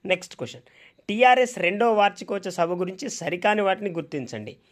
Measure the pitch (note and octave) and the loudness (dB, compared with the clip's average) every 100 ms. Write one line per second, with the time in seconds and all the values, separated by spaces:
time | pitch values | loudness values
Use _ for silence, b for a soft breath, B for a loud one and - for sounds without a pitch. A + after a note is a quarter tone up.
0 | F#3 F3+ - - A#2+ B2 _ b b b | 0 -2 -2 -12 -12 -12 _ b b b
1 | - G#3 B3 B3+ B3 B3 F3 G3+ A#3 G#3+ | -6 4 6 6 4 0 -2 2 2 4
2 | G3+ G3+ F3+ G3 F#3+ F3+ E3+ F3+ F3+ F#3+ | 2 0 -8 -6 -6 -2 -2 -2 -4 -6
3 | C4+ - E3 F3 G#3 G#3 G3 F#3+ G3+ E3+ | -10 -8 -6 -2 0 2 2 0 -2 -6
4 | D3+ D3 B2 A2+ G#2+ - b | -8 -8 -8 -10 -12 -16 b